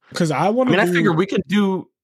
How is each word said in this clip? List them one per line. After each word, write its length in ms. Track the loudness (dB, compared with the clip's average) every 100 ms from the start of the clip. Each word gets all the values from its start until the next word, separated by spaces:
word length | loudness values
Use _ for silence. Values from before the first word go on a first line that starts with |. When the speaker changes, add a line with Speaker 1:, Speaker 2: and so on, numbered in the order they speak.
| _
Speaker 1:
'Cause 180 | -4 -2
I 180 | 0 0
wanna 200 | 0 2
Speaker 2:
I 20 |
mean, 80 | 2
I 60 | 2
Speaker 1:
do 80 |
Speaker 2:
figure 180 | 0 0
we 120 | 0 0
could 160 | -2 -2
do 420 | 0 0 -2 -8 _